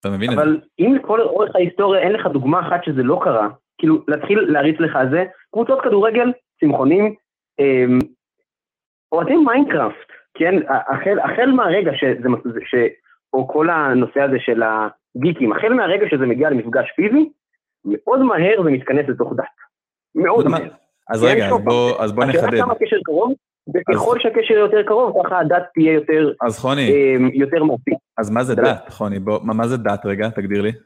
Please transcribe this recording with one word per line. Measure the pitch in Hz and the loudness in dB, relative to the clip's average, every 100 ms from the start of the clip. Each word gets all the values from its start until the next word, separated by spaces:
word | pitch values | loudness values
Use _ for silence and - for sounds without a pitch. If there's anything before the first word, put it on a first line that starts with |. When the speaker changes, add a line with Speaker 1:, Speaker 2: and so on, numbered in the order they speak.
Speaker 1:
אתה | 98 | -6
מבין | 98 117 | -4 -2
את | 127 | 0
זה? | |
Speaker 2:
אבל | 151 156 _ - | 0 -2 _ -2
אם | 196 | 0
לכל | 269 - 220 | 0 0 -2
אורך | 220 - 208 185 | 0 0 0 0
ההיסטוריה | 175 - 202 190 | -2 0 0 2
אין | 175 | 0
לך | 220 185 | -2 -2
דוגמה | 143 131 175 170 | -2 0 -2 -2
אחת | 175 | -4
שזה | 165 135 | -2 -2
לא | 123 180 | 0 0
קרה, | 180 117 107 - _ _ | 0 0 -2 -6 _ _
כאילו, | 160 156 - | 2 2 0
להתחיל | 147 - 208 | -4 0 0
להריץ | 185 147 143 156 | 2 2 0 0
לך | 165 147 | -2 0
על | 131 | 0
זה, | 156 185 - _ | 0 -2 -8 _
קבוצות | 208 226 269 | -4 0 0
כדורגל | 254 202 220 226 247 247 _ _ | 2 2 2 2 0 -2 _ _
צמחונים, | 151 139 135 180 214 208 _ _ _ - | 0 2 2 2 2 -4 _ _ _ -2
אמ, | 139 131 123 127 127 _ _ _ _ _ _ _ _ _ _ | 2 2 4 2 0 _ _ _ _ _ _ _ _ _ _
אוהדים | 160 165 311 | -2 2 4
מיינקראפט, | 285 240 285 165 110 - - - _ | 4 4 2 0 -2 -6 -20 -20 _
כן? | - 165 190 - | -4 0 0 0
ה-, | 131 - | -2 -2
החל, | 135 190 208 | -4 -2 -2
החל | - - 254 | -2 0 2
מהרגע | 254 208 185 175 | 2 2 0 0
שזה | 143 135 117 123 | 0 -2 0 -2
מ-, | 117 123 | -2 -4
זה | 113 | -10
ש-, | - 127 117 - _ _ _ | -4 0 0 -4 _ _ _
או | 131 131 | -4 -2
כל | 151 160 | -2 0
הנושא | 165 143 127 139 139 | 0 0 0 0 0
הזה | 139 131 | 0 0
של | 127 113 | -2 0
הגיקים, | 113 110 107 - _ 123 147 165 214 | 0 -2 -4 -8 _ -4 -4 0 -2
החל | - 220 | 0 0
מהרגע | 254 190 196 104 | 0 0 0 0
שזה | 143 127 | 0 0
מגיע | 117 151 | 0 0
למפגש | 131 117 131 120 - | 0 -2 -2 -2 -2
פיזי, | 202 269 302 _ _ _ _ _ | 2 2 2 _ _ _ _ _
מאוד | 196 - - 262 | -6 -6 0 2
מהר | 262 185 175 220 | 2 2 2 2
זה | 165 | 2
מתכנס | 131 131 135 131 | 0 0 -2 0
לתוך | 127 120 117 | -2 -4 -4
דת. | - _ - _ _ _ _ | -8 _ -20 _ _ _ _
מאוד | - 370 466 | -2 2 2
Speaker 1:
למה? | 311 160 | 2 -2
Speaker 2:
מהר. | - - _ _ _ | -6 -18 _ _ _
Speaker 1:
אז | 113 | 0
Speaker 2:
כן, | 120 | 2
Speaker 1:
רגע, | 135 101 | 2 2
Speaker 2:
שוב | 107 | 0
Speaker 1:
אז | |
בוא, | 104 120 120 | 2 2 2
Speaker 2:
פעם, | - | 0
Speaker 1:
אז | 110 | -2
בוא | 107 | 0
Speaker 2:
השאלה | 135 - 113 | 0 2 2
Speaker 1:
נחדד. | - | 0
Speaker 2:
כמה | 247 | 0
הקשר | 233 220 214 | -2 -2 -2
קרוב, | 170 156 233 277 _ _ - | -2 -2 0 -4 _ _ -6
וככל | 175 175 - 226 240 | -6 -2 -2 0 0
Speaker 1:
אז | |
Speaker 2:
שהקשר | 226 220 220 | 0 -2 2
יותר | 214 208 214 | 2 4 2
קרוב, | 208 214 240 196 | 2 0 0 0
ככה | 175 180 | -2 0
הדת | 156 175 180 | 0 -2 -4
תהיה | - 160 | 0 2
יותר, | 156 147 156 151 - 120 | 2 2 0 0 0 -4
Speaker 1:
אז | 107 | -2
חוני, | 127 143 127 | -4 0 2
Speaker 2:
אמ, | 143 139 131 127 | 4 4 4 2
יותר | 135 139 165 | 0 0 0
מעשית. | 156 127 - - _ - | 0 -2 -4 -6 _ -8
Speaker 1:
אז | 104 | -2
מה | 113 | -2
זה | 131 | 0
Speaker 2:
זה | 120 | 0
Speaker 1:
דת, | 113 107 - | 0 0 -8
חוני? | - 107 98 | -8 -6 -6
בוא, | 98 107 | -4 -4
מה, | 110 | -2
מה | 110 117 | -2 -2
זה | 127 | -2
דת | 110 101 104 | -2 -4 -4
רגע? | 98 107 | -4 -4
תגדיר | 110 98 101 | -4 -4 -2
לי. | 104 120 | -2 -6